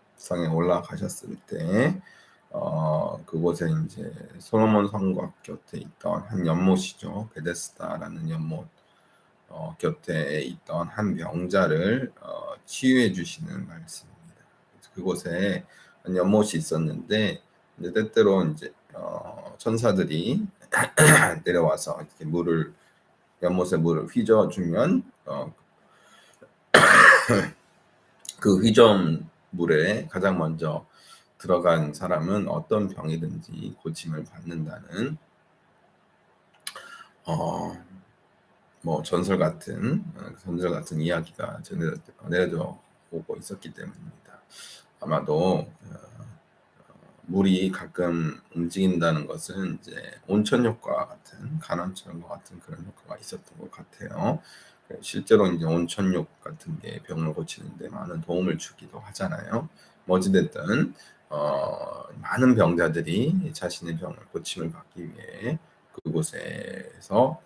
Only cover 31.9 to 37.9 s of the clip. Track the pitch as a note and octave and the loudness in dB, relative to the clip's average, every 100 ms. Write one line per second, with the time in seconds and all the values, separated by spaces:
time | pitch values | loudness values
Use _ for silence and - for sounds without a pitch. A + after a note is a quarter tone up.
31.9 | D2 F2+ E2 E2 G#2 F#2+ D#2+ D#2+ G#2+ G2+ | -4 -2 -2 0 -2 -2 -4 -2 -2 -2
32.9 | - D#2 D#2+ D#2+ - - E2 - - - | -6 -6 -6 -6 -8 -12 -12 -12 -10 -10
33.9 | D#2+ E2 D#2 D#2 - E2+ E2 D#2 - - | -10 -8 -8 -10 -14 -10 -8 -8 -10 -12
34.9 | E2+ B2+ D#3 _ _ _ _ _ _ _ | -8 -6 -8 _ _ _ _ _ _ _
35.9 | _ _ _ _ _ _ _ - - - | _ _ _ _ _ _ _ -12 -12 -18
36.9 | - - _ - - E2+ F2 F2 F2 - | -20 -20 _ -6 -4 -2 -4 -6 -10 -16